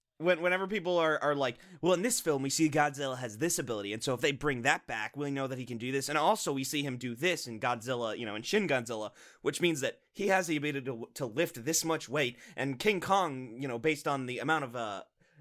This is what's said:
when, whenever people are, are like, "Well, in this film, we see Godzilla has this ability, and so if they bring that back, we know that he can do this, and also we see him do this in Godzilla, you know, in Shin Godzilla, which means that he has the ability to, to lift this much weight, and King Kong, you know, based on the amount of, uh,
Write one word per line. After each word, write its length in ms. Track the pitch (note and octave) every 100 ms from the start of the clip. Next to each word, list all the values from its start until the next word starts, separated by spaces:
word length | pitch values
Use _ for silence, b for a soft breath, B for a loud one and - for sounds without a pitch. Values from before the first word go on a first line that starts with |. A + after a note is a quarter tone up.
| _ -
when, 220 | E3+ E3
whenever 260 | F3+ F#3 F#3+
people 300 | G#3+ E3+ F3
are, 240 | D#3+ D3+
are 140 | D3 C#3+
like, 220 | C3 A#2+ B F3
"Well, 100 | F#3
in 100 | F3
this 200 | A#3+ -
film, 200 | D#3+ C#3
we 80 | C3+
see 200 | D#3+ D#3
Godzilla 480 | D3 D3 C#3 C3+ B2+
has 200 | B2 G#2+
this 220 | E3 E3
ability, 320 | B2 G#2 G2+
and 100 | A2
so 120 | C#3+
if 80 | A#2+
they 100 | D3
bring 300 | C#3 D3 B2
that 260 | C3 E3+ -
back, 300 | A2+ G#2+ C#3
we 120 | C#3+
know 180 | C#3 C3+
that 100 | C3
he 80 | A#2+
can 120 | A#2
do 140 | B2+
this, 160 | C3+ C3
and 100 | D3+
also 360 | E3 A3 E3+
we 100 | C#3
see 180 | C3 D3
him 120 | C#3 B2
do 180 | B2
this 340 | A#2 F3+ E3 A#2+
in 120 | A2
Godzilla, 580 | B2+ A#2 A#2 A#2+ A2+ G#2
you 80 | A2
know, 100 | G#2+
in 60 |
Shin 240 | A#2 G#3+ F3
Godzilla, 460 | C3 A2+ A2 G#2+ b b b
which 180 | D3+ -
means 220 | F3 D3+
that 180 | B2+ - _
he 160 | - G3
has 180 | F#3+ E3+
the 80 | D3+
ability 280 | D3 C#3
to, 260 | B2+ A2+ - -
to 100 | B2
lift 400 | A#2+ E3+ A#2+ A#2+
this 180 | E3
much 240 | D#3+ D#3+ -
weight, 300 | C#3+ B2+ - B B
and 240 | C3+ B2
King 220 | G#3+ F#3+
Kong, 560 | - G3 E3+ C3 B2+ A#2
you 80 | C3+
know, 100 | A#2
based 300 | D#3+ D3 D3+
on 200 | C#3 B2+
the 120 | B2
amount 240 | C3+ D#3
of, 100 | B2+ B2
uh, 260 | A2 F#2+ - _ b C#3+